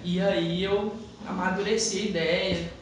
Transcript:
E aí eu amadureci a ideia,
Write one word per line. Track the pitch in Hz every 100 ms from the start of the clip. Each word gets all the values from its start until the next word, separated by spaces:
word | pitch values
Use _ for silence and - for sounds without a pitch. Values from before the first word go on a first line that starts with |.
E | 175 180
aí | 202 170 170 175
eu | 196 202 214 214 - - 208
amadureci | 185 185 185 190 220 - 190
a |
ideia, | 214 170 160 185 190 170 170 -